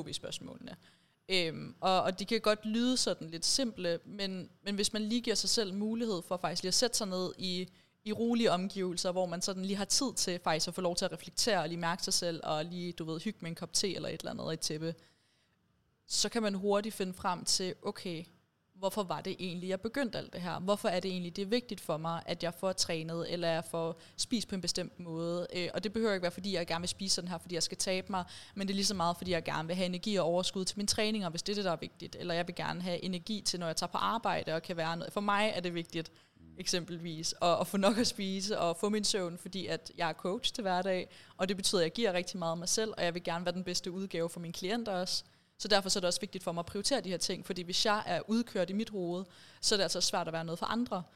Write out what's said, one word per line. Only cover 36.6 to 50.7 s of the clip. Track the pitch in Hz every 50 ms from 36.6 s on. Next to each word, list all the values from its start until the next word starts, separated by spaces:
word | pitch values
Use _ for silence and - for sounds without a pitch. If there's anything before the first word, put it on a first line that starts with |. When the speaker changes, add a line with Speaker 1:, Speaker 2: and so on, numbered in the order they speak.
| 185 - 185 180 165 - 175 165 170 170 160 156 160 - - - -
Speaker 1:
at, | 175 165 -
at | 160
få | - -
nok | 196 190 202 214 214
at | 240
spise, | - - - 196 190 190 196 190 208 214 -
og | 170 170 170
få | - - 208
min | 208 214 202
søvn, | - - 202 180 170 170 175
fordi | - 180 180 190 -
at | - 165 160 - - -
jeg | - 170 160
er | 156
coach | - - 185 190 240 - - -
til | - 208
hverdag, | 190 180 180 185 196 185 180 - - - - - - -
og | - 185 190
det | 202
betyder, | 185 190 - 220 185
at | 165
jeg | 170 -
giver | 233 233 202 180
rigtig | 180 180 - - 185
meget | 165 165 165
af | 170
mig | 170 170
selv, | - 226 220 226 -
og | - 175
jeg | 175 170
vil | 175 170
gerne | 175 165 170 180
være | 175 175
den | 185 180
bedste | 180 180 - - 185
udgave | 170 190 196 190 - 165 165 170
for | - 175
mine | 170 165 165
klienter | - 185 180 220 240 226 240 190
også. | 180 185 185 - - - - _ _ _ _ _ _
Så | - 208
derfor | 214 196 190 190
så | - 208
er |
det | 180 175
også | 175 -
vigtigt | - 190 - 185 -
for | 180 170
mig | 170
at | 170
prioritere | - - 202 202 - 277 233
de | - 190
her | 180
ting, | 165 - - 185 - -
fordi | - - 180 175
hvis | 170 185 - -
jeg | 220 208 214 -
er | - 180 156 - -
udkørt | 220 233 233 - - 196 175 175
i | 196
mit | 208 226 -
hoved, | 214 190 175 170 175 180 190 - - - - - - -
så | - - 220
er |
det | 196 185
altså | 156 - 180
svært | 180 - - 185 170
at | 165 160
være | 165 165
noget | 165 165 170
for | -
andre. | -